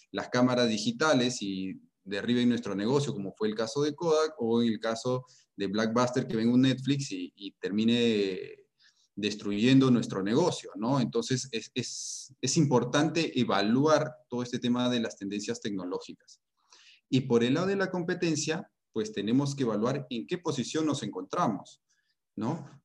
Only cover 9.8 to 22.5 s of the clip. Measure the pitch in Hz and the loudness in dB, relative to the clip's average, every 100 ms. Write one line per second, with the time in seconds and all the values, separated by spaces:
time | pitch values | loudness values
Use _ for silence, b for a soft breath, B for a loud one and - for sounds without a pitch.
9.8 | 131 120 - 95 98 123 180 - - 95 | 6 4 2 -4 0 2 2 -2 -8 -6
10.8 | 113 139 110 117 113 127 - 113 - - | -2 0 0 -2 -2 -4 -4 -8 -6 -8
11.8 | 117 - - - - - 131 170 143 123 | -6 -10 -10 -12 -16 -8 -2 2 4 4
12.8 | - 143 160 165 160 131 107 98 104 123 | 2 0 2 0 -2 0 2 2 4 4
13.8 | 151 151 147 - _ 120 123 120 123 123 | 4 4 2 -4 _ -6 -6 -4 0 0
14.8 | 123 123 110 - 98 104 107 117 110 98 | 2 0 -2 -6 -6 -6 -4 -6 -6 -6
15.8 | 90 95 - - _ - _ _ b b | -6 -8 -8 -18 _ -20 _ _ b b
16.8 | b b _ 131 - 117 120 147 190 196 | b b _ 0 4 4 4 2 2 0
17.8 | 185 180 170 175 170 147 160 165 - _ | 0 -2 -4 -2 0 0 -2 -4 -8 _
18.8 | _ 113 104 107 101 127 143 139 123 104 | _ -6 -4 -4 2 2 2 0 0 0
19.8 | 117 139 139 120 - 180 170 139 113 156 | 0 -2 -4 -8 -6 -6 -4 -4 -4 -2
20.8 | 156 139 107 92 92 165 160 95 - - | -2 -2 -4 -8 -6 -2 -2 -2 -10 -20
21.8 | _ _ _ _ _ - 110 | _ _ _ _ _ -6 -4